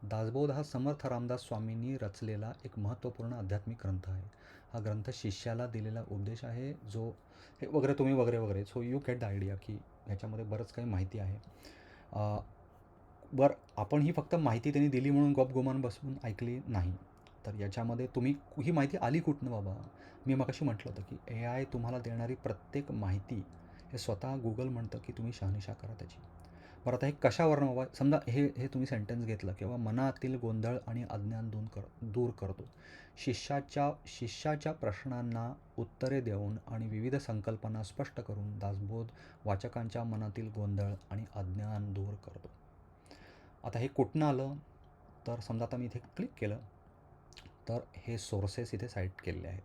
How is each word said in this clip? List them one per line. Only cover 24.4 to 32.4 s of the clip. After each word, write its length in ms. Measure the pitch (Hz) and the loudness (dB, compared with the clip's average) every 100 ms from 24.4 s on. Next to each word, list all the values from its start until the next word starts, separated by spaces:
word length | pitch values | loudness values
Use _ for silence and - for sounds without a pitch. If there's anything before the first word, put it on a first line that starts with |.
| 113 110 127 | -2 0 -2
म्हणतं 280 | 120 113 - | -2 -4 -6
की 140 | - | -8
तुम्ही 220 | - 117 | -6 -6
शहानिशा 400 | 117 95 101 98 | -2 0 0 -2
करा 200 | 107 104 | -8 -8
त्याची. 240 | 110 87 - - - - - - - 123 | -10 -12 -14 -18 -18 -18 -18 -18 -6 0
बरं, 120 | 123 | 2
आता 80 | 139 | 2
हे 60 | |
कशावरनं 560 | 147 131 - 165 147 139 | 6 4 8 8 8 6
बाबा? 180 | 127 131 | 2 -2
समजा 260 | - 139 143 - | 4 6 6 4
हे, 180 | 123 143 - | 4 4 2
हे 100 | 135 | -2
तुम्ही 180 | 135 131 | 0 0
सेंटेन्स 400 | 120 104 117 113 | 0 0 -2 -2
घेतलं 280 | 107 98 | -2 -2
की 120 | 90 101 | -4 -2
बाबा 120 | 123 | -2
मनातील 580 | 110 113 135 - 127 131 | 0 2 2 0 -2 -2
गोंधळ 420 | 117 110 110 123 - | 0 0 2 0 -2
आणि 160 | 117 120 | -4 -4
अज्ञान 400 | 107 104 113 113 | -4 -2 -2 -4
दूर 140 | 107 110 104 | -4 -6 -8
कर-, 140 | 104 - | -10 -8
दूर 280 | 113 107 120 | -4 0 0
करतो. 340 | 117 | 0